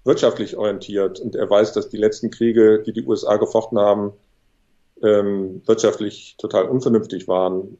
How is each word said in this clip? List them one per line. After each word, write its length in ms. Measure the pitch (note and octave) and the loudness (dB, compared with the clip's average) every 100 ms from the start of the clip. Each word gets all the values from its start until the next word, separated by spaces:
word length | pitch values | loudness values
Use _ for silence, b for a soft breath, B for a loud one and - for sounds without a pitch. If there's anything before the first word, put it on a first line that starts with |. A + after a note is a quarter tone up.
wirtschaftlich 520 | B2+ - C3 - G2 - | 0 2 2 0 -8 -4
orientiert. 640 | G#2+ G2 - G2+ F#2+ - | -4 -4 -4 -2 -2 -4
Und 160 | A#2 - | -8 -4
er 140 | G2+ | 2
weiß, 240 | G2+ G#2+ | 2 2
dass 160 | G#2 - | -2 -6
die 80 | G#2 | 0
letzten 320 | G#2+ G#2+ A2+ | 0 0 -8
Kriege, 540 | - A#2 A2+ A2 G#2+ - | -2 0 4 6 4 0
die 80 | |
die 100 | A2 | -8
U 100 | A#2+ | -4
S 120 | G2+ - | -4 0
A 120 | G#2 | 0
gefochten 420 | A2 A2 - A2 | 2 -2 -2 0
haben, 340 | G#2 G#2 G2+ - _ _ _ _ _ _ _ - | 2 2 -2 -10 _ _ _ _ _ _ _ -2
ähm, 600 | A2 G#2 G2+ G2 F#2+ F#2 - | 2 2 2 -2 -6 -8 -2
wirtschaftlich 720 | A2 G#2+ - G#2 - - - | 2 2 0 -6 -10 -20 -12
total 280 | G#2+ G#2 F#2+ | -2 0 0
unvernünftig 600 | C3 C3 A2+ - F2+ - | 0 2 2 0 -10 -2
waren. 520 | F#2 F#2 F#2 G2+ | 0 0 -2 -8